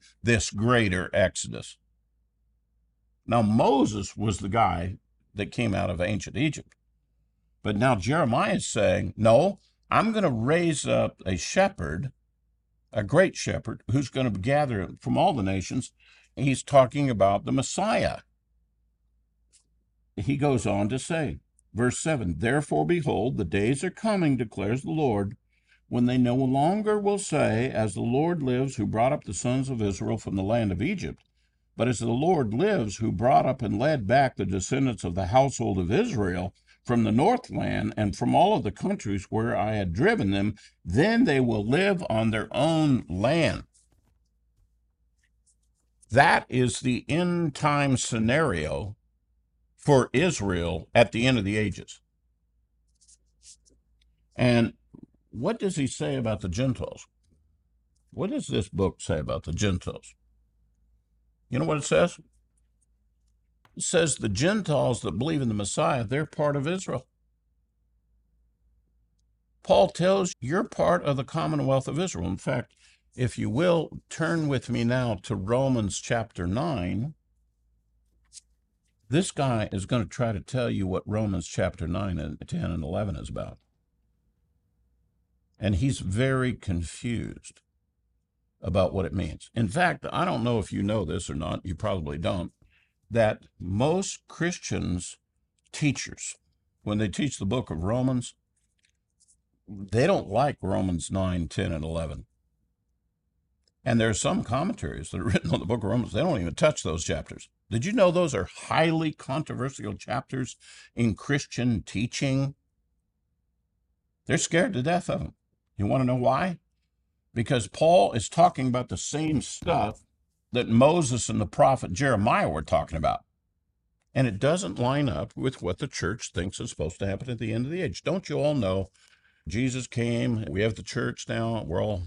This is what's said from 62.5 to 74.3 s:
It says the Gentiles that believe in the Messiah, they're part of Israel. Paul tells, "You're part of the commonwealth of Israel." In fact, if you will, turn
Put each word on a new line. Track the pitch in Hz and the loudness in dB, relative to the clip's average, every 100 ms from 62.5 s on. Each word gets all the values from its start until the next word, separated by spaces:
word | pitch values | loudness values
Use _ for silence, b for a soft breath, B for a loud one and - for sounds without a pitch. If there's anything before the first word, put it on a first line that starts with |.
| _ _ _ _ _ _ _ _ _ _ _ _ - | _ _ _ _ _ _ _ _ _ _ _ _ -10
It | |
says | - 180 165 - | -2 2 2 0
the | 110 | -4
Gentiles | 98 165 214 170 143 131 117 | 0 2 2 0 0 2 0
that | 110 90 | -4 -4
believe | 143 156 | -2 -2
in | 123 | -2
the | |
Messiah, | 104 101 - 165 143 | -2 -4 -2 0 0
they're | 107 135 156 | -2 -4 -4
part | - 147 143 | -2 -2 0
of | 139 | -2
Israel. | 190 185 139 - _ _ _ _ _ _ _ _ _ _ _ _ _ _ _ _ _ _ _ _ _ _ _ _ _ | -6 -6 -8 -10 _ _ _ _ _ _ _ _ _ _ _ _ _ _ _ _ _ _ _ _ _ _ _ _ _
Paul | - 190 190 | 4 6 6
tells, | - 175 196 180 - | 4 2 2 0 -4
"You're | 120 180 | -4 -2
part | 233 - 165 175 | -2 0 2 2
of | - 135 | 0 -2
the | |
commonwealth | 123 160 156 151 135 135 - | -4 -4 -2 0 2 0 0
of | 139 | -4
Israel." | 185 - 87 | -4 -4 -6
In | 92 | -4
fact, | - 135 - _ b b _ - | -4 -4 -4 _ b b _ -4
if | 120 - | -4 -2
you | 107 | -2
will, | 110 180 170 147 - - | 2 4 2 0 -8 -12
turn | - 165 | -4 -2